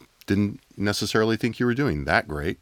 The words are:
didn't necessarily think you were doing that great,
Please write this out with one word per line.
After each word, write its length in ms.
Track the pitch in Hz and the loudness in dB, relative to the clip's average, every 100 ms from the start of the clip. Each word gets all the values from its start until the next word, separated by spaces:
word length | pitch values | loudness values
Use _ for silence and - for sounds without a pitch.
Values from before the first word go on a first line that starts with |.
| - _ - | -20 _ -2
didn't 320 | 98 101 113 _ - | 0 0 -4 _ -4
necessarily 580 | 101 104 104 117 110 110 | -2 0 0 2 2 2
think 240 | 123 110 | -2 0
you 60 | 123 | 0
were 80 | |
doing 320 | 120 143 73 69 | 0 0 -2 2
that 220 | 98 - | 0 0
great, 320 | 73 76 - | -4 -4 -6